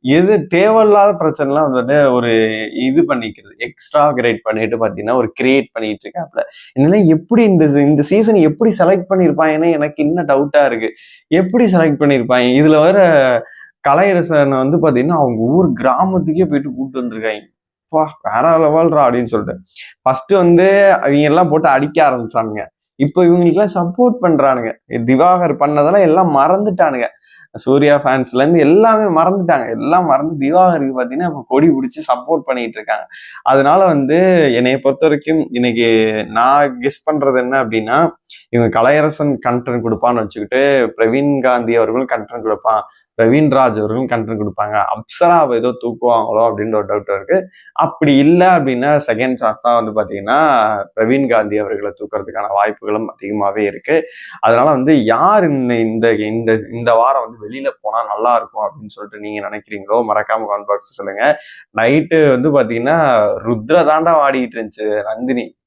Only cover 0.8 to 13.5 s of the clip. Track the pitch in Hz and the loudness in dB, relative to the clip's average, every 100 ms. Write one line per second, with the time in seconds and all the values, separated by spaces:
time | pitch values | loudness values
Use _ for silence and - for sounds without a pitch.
0.8 | 214 202 202 190 156 151 139 143 151 127 | 4 4 4 2 -4 -2 -2 0 0 -2
1.8 | 120 147 139 123 120 113 110 110 107 - | 0 2 2 2 2 0 0 -2 -8 -4
2.8 | 131 139 147 127 113 - 101 - 120 - | -2 0 0 -2 -6 -12 -20 -12 -12 -12
3.8 | - 151 147 127 120 113 113 110 110 113 | -4 0 0 0 -2 -2 -4 -4 -2 -2
4.8 | 110 95 104 127 113 - 127 135 113 113 | -4 -4 -4 -2 -2 -2 0 0 -2 -8
5.8 | 110 104 101 - 165 - - - - - | -8 -8 -12 -14 -10 -8 -10 -12 -12 -2
6.8 | 143 208 175 160 - 240 220 180 151 143 | 2 4 2 2 0 2 2 4 2 2
7.8 | 143 147 147 196 220 208 156 151 226 - | 2 2 2 0 2 4 2 2 -2 2
8.8 | 175 185 180 185 175 143 160 156 170 160 | 2 0 0 0 0 2 0 0 0 0
9.8 | 151 151 151 175 147 139 143 147 139 117 | -4 -2 -2 -2 0 0 2 2 2 0
10.8 | 110 - - - _ 165 185 226 220 180 | -6 -8 -20 -20 _ 0 0 2 2 2
11.8 | 160 139 147 135 117 127 123 131 156 156 | 2 2 0 0 2 2 2 4 4 4
12.8 | 156 196 180 151 131 120 - | 4 4 4 4 4 0 -4